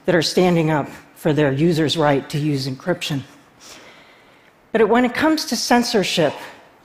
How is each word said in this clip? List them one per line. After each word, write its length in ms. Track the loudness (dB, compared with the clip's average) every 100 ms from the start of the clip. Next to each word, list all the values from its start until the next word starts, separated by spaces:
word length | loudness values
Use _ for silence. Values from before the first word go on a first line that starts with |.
| 0
that 100 | 0
are 60 |
standing 480 | 2 2 2 2 2
up 180 | -2 -4 -12 -20 -6
for 180 | -2
their 180 | 0 0
users' 460 | 2 0 2 0 2
right 320 | 2 2 -2
to 80 | -4
use 300 | -2 -2 -4
encryption. 560 | -6 -6 -6 -6 -8 -8 -20 _ _ -20 -20 -20 -20 -20 _ _ _ _ _ _
But 160 | 0 2
when 160 | 4 2
it 80 |
comes 320 | 0 0 0 -2
to 100 | -6
censorship, 800 | 0 2 2 0 0 0 0 -2 -14 -20 -20 _